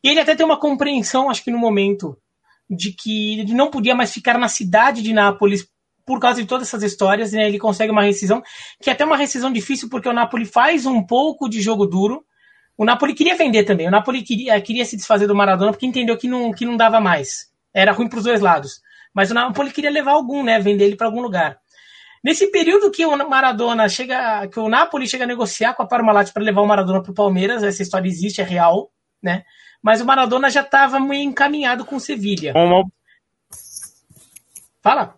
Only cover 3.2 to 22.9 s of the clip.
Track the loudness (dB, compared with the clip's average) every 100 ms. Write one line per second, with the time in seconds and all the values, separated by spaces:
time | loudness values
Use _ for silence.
3.2 | -4 -4 -2 0 0 0 0 0 0 -2
4.2 | 0 0 0 -4 2 4 4 2 0 2
5.2 | 2 2 0 0 -6 _ _ _ -6 0
6.2 | 0 0 -2 -4 -4 -6 -4 0 0 0
7.2 | 0 0 0 0 -2 0 0 2 2 2
8.2 | 0 -2 -4 -18 -20 -6 -2 0 0 0
9.2 | 0 -2 -4 -4 -4 -6 -6 -6 -4 -2
10.2 | -2 -4 -2 2 2 2 0 -2 0 0
11.2 | 0 -2 -4 -2 -2 0 0 2 0 -2
12.2 | -12 _ _ _ _ -2 0 2 0 0
13.2 | 0 2 2 2 2 0 2 0 0 -4
14.2 | -4 -4 0 0 0 -4 -4 -6 0 2
15.2 | 2 2 2 2 0 -2 -4 -2 -2 -2
16.2 | -4 -4 -4 -4 -4 2 4 4 2 0
17.2 | -4 -12 -16 _ _ 0 2 2 -2 -2
18.2 | 0 2 2 2 -2 -16 _ _ _ -2
19.2 | 0 0 -2 -2 -6 -4 -2 0 2 2
20.2 | 0 -4 0 2 2 2 2 2 -4 -4
21.2 | -4 -2 -4 -6 _ _ -20 -20 -20 _
22.2 | -2 0 2 2 2 4 2